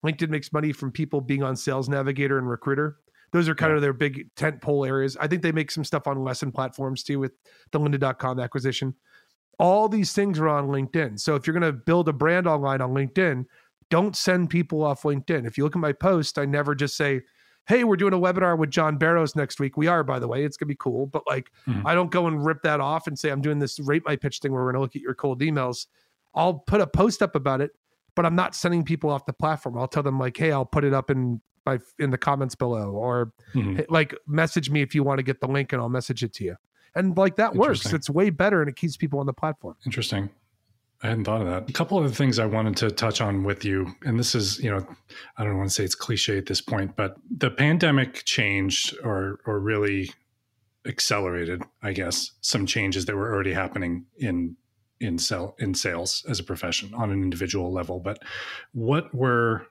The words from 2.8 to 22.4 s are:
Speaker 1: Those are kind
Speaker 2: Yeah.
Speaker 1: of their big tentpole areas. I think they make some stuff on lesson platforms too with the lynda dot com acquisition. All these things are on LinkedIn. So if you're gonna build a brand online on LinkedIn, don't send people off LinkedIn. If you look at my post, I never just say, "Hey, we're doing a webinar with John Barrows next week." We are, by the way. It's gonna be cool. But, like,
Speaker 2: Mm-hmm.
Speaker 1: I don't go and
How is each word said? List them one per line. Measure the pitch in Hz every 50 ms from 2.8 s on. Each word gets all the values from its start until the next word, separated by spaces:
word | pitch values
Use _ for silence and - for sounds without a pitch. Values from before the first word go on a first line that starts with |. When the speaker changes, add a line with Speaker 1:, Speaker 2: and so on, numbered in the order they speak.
| 151 151 147 _ _ _ _ _ _ _
Speaker 1:
Those | - 170 175 160
are | 160
kind | - - 160
Speaker 2:
Yeah. | 156
Speaker 1:
of | 151
their | 143 143
big | 131 120 151 143 135 135 - - _
tentpole | - 170 156 147 127 - 151 147 143 139 131
areas. | 135 135 135 139 135 -
I | 151 151
think | 175 175
they | 165 170
make | 156 160 151 143
some | - 160 151
stuff | - - 147 - 147
on | 139 135 135
lesson | 131 127 - - 135
platforms | 117 - 131 127 - - 135 131 135 127 -
too | - 147 139
with | 135 127 _ _ _ _ _ _ _ _
the | - 151
lynda | 151 147 147 135
dot | 139 135 131 -
com | - 127 127 127
acquisition. | 123 120 - 139 120 135 127 - 139 131 131 _ _ _ _ - _ _ _ _ _ _ _ _
All | 156 175 190 208 214 220
these | 208 220 190 -
things | - 208 202 202 180 151
are | 156 156
on | 151 143 143 139
LinkedIn. | 139 139 135 123 - 165 156 123 104 101
So | - - 151
if | 139 -
you're | - 160
gonna | 180 170 160
build | 143 120 - - 165 175 170 160
a |
brand | 151 127 147 160 170 180 180 175
online | 156 147 139 139 135 131
on | 131 127
LinkedIn, | 131 139 139 131 - 185 190 170 139 127 127 - _ _ _ _ _ _ _ _
don't | - 165 190 208 180
send | - - 196 185 180 175 151
people | - 170 170 - - 151
off | 151 147 143 -
LinkedIn. | - 151 143 139 135 - 170 147 120
If | 117 -
you | - 139
look | 151 147
at | 180
my | 160 151
post, | 139 - - 185 190 170 151 - - -
I | 143
never | 139 139 147 147 143 147
just | 131 147 139 -
say, | - 156 143 139 127 127 _ _ _ _ _ _ _ _
"Hey, | - 214 254 240
we're | 226 202
doing | 180 196 196 190
a | 180
webinar | 175 180 180 185 185 180 170 160
with | 156 147
John | - 170 160 156 151 139
Barrows | 160 160 170 170 160 147 -
next | 151 143 131 - -
week." | 139 135 -
We | - 151
are, | 165 175 165
by | 147 131 135 127
the | 120 120
way. | 117 131 147
It's | 147 139
gonna | - - 147
be | 143
cool. | - - 135 120 120 139
But, | 139 139 156 -
like, | 143 139 135 127 - _ _ _
Speaker 2:
Mm-hmm. | - 117 101 101
Speaker 1:
I | 147 165
don't | 175 180 170
go | - 180 175
and | 165 160 151